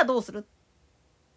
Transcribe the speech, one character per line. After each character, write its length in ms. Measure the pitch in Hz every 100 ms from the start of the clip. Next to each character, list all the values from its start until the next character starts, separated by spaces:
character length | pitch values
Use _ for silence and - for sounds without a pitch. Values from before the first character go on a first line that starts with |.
あ 40 | 269
ど 100 | 254
う 60 |
す 100 | -
る？ 140 | 208 208 _ _ _ _ _ _ _ _